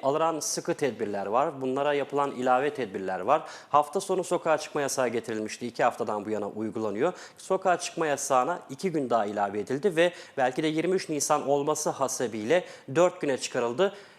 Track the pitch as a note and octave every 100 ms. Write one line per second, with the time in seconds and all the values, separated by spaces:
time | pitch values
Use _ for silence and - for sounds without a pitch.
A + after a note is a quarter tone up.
0 | C3+ D3 D#3+ D#3+ - - - E3+ C#3 A2
1 | G#2 G2+ G2 A2+ D#3 C3+ C3 C3+ D3 C#3+
2 | C3+ C#3+ C#3+ B2 B2+ B2+ C#3+ C#3 A2 G2+
3 | F#2 F#2 F#2+ D3+ - - - C#3+ D3 G3
4 | - F#3 F3 F3 E3+ D3+ - D#3 C#3 -
5 | B2 A#2 A2+ A2 G#2+ - A#2+ - B2+ -
6 | A2+ G#2 G2+ G#2 G2+ G#2+ A2 A2 A2 G2+
7 | D#3+ F3 - - - F#3+ F#3+ F3 - -
8 | D#3+ C3+ - C3 B2+ F3 - - F#3+ D#3+
9 | B2+ A#2 G#2 G#2 G2+ G2+ G2 C3 G#3 D#3+
10 | F3 - - - B2+ C3+ D#3 D#3 E3+ F#3+
11 | - D3+ - D3+ C3 C#3+ C#3+ D#3 F3+ D3+
12 | C3+ - B2 A2+ G#2+ E3+ - - - C#3
13 | F3 F3+ D3 B2+ - C3 A#2+ B2+ G3 G3
14 | -